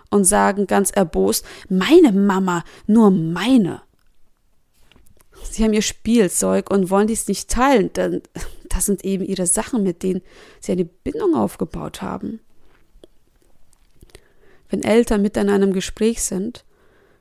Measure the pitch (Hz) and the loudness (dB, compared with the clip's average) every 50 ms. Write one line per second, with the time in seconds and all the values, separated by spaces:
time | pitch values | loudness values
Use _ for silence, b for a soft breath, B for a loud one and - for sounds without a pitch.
0 | B B - 202 190 196 208 202 202 202 196 196 202 - 202 202 196 - - 202 | B B 2 2 4 4 4 4 2 2 0 -2 -2 0 0 0 0 0 0 0
1 | 190 160 - 190 190 196 220 - - B B B B B 185 185 185 220 302 370 | 0 0 0 -2 0 0 -2 -4 -8 B B B B B -2 -2 2 6 6 8
2 | 339 247 185 196 196 202 185 190 190 185 175 170 - B B B B B 208 233 | 8 6 4 4 2 2 2 0 0 0 -2 -2 -4 B B B B B 4 6
3 | 220 202 185 170 160 160 170 175 196 247 269 240 190 160 - - - _ _ _ | 6 6 6 4 0 -2 -4 -2 0 4 4 4 4 2 -2 -8 -14 _ _ _
4 | _ _ _ - - - _ _ _ _ _ _ _ _ _ _ _ _ _ _ | _ _ _ -20 -20 -20 _ _ _ _ _ _ _ _ _ _ _ _ _ _
5 | _ - - - _ _ _ - - - - - 220 220 214 214 202 - - - | _ -20 -20 -20 _ _ _ -18 -16 -8 -4 -2 0 0 2 0 -2 -2 -6 -6
6 | - 220 233 240 202 175 - - 196 190 190 196 190 - 196 202 185 175 190 196 | -2 0 2 2 2 2 0 -2 -2 0 0 -2 -2 0 0 0 0 2 2 2
7 | 214 214 226 - - - 196 - - - - 233 254 277 277 220 180 170 - 185 | 2 0 -2 -4 -4 -6 -6 -6 -6 -4 -2 0 2 4 4 2 2 0 -2 -4
8 | 185 180 170 - - _ - - - B B B B - - 196 - - 202 180 | -4 -4 -4 -6 -8 _ -14 -14 -14 B B B B -6 -4 -2 -2 -2 -2 -2
9 | - 190 196 180 190 - 190 190 180 165 - 214 220 - - 226 196 185 175 - | -4 -4 -4 -4 -4 -6 -6 -4 -4 -2 -2 -4 -4 -4 -2 -2 -2 -2 -4 -4
10 | - 185 180 185 - B B B B B B B B - 190 180 180 170 _ _ | -4 -4 -4 -4 -8 B B B B B B B B -4 -2 -2 -4 -6 _ _
11 | - 262 302 466 440 359 311 240 208 - - - - - - 170 156 - - - | -10 -10 -6 -4 -2 0 0 0 0 -2 -4 -6 -8 -8 -8 -10 -10 -10 -12 -10
12 | - - - 190 - - 226 220 _ _ - - - - _ _ _ _ _ - | -10 -10 -10 -8 -10 -10 -12 -12 _ _ -20 -20 -20 -20 _ _ _ _ _ -20
13 | - - _ _ _ _ _ _ _ _ - - - - _ _ _ _ _ _ | -20 -20 _ _ _ _ _ _ _ _ -20 -20 -20 -20 _ _ _ _ _ _
14 | - b b b b b b b b b b b b b - - - - 208 233 | -20 b b b b b b b b b b b b b -8 -4 0 2 2 2
15 | 240 - 226 208 202 208 - 226 202 202 202 196 196 196 185 190 - - - - | 2 2 2 0 0 0 0 -2 0 0 2 2 2 0 0 -2 -4 -8 -6 -2
16 | 214 226 233 - - - 202 185 196 233 247 - - b b b b b b b | -2 -2 -2 -2 -6 -6 -6 -6 -8 -8 -10 -14 -20 b b b b b b b
17 | b b b b | b b b b